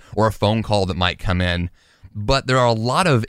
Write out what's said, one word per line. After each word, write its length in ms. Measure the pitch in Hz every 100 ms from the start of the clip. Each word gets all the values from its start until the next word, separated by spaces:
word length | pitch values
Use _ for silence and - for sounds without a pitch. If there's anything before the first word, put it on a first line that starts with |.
| -
or 120 | - 110
a 60 |
phone 300 | - 104 113
call 220 | 107 104 95
that 100 | 85
might 220 | 90 -
come 220 | - 90
in. 300 | 90 87 85 - _ _ -
But 320 | 104 104 135 127
there 120 | 127
are 80 | 123
a 60 |
lot 340 | 113 117 143 185
of 180 | 127